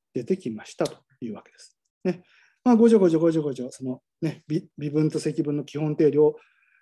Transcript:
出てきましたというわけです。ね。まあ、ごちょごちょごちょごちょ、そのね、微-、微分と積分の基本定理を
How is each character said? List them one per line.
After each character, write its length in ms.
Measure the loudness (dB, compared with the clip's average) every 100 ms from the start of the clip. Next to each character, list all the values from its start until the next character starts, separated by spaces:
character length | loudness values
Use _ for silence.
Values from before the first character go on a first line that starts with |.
| _
出 100 | -8
て 140 | -4 -4
き 120 | -6
ま 140 | -12
し 120 | -12 -8
た 100 | -8
と 100 | -8 _ -16
い 80 | -14
う 40 |
わ 80 | -14
け 100 | -18
で 60 | _
す。 180 | -20 _ _ _
ね。 180 | -6 -6 _ _ _ _
ま 80 | 2
あ、 40 | 6
ご 120 | 6
ち 60 |
ょ 40 | 6
ご 120 | 4
ち 60 | 2
ょ 40 |
ご 100 | 2
ち 60 | 0
ょ 40 |
ご 100 | -4
ち 100 | -6
ょ、 80 | -12
そ 140 | -10
の 160 | -10 -10 _ -10
ね、 220 | -8 -8 -6
微-、 220 | -8 -8 -12
微 120 | -6
分 200 | -2 -2
と 80 | -2
積 240 | -6 -4
分 140 | -4 -6
の 80 |
基 140 | -6 -6
本 180 | -4 2
定 140 | 2
理 80 | 4
を 180 | 2 0 _ _ _ _